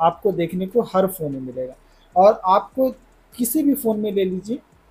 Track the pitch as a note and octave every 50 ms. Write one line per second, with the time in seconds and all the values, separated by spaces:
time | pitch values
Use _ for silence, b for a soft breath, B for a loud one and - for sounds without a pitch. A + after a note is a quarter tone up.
0 | E3 E3 E3+ - - G#3 F#3 E3 E3+ E3 - F3+ F#3 F#3 - A#3+ G#3 D#3 - F#3
1 | F#3+ F#3+ F#3+ - D#3+ D3 C#3 C3+ C3 B2+ B2 C3 B2+ B2+ C3 - _ b b b
2 | b b b F3 F#3+ G#3 - - - F#3 F#3 G#3 - - - C4 C4 C4 - -
3 | _ _ _ _ _ _ - - A#3+ A3+ - D#4+ D4 C#4+ C4+ - - A3+ G#3+ G#3+
4 | G#3 G#3 F#3+ G3 F#3+ F#3 F#3 F#3 F3+ G#3 A#3+ D4+ - _ _ _ _ _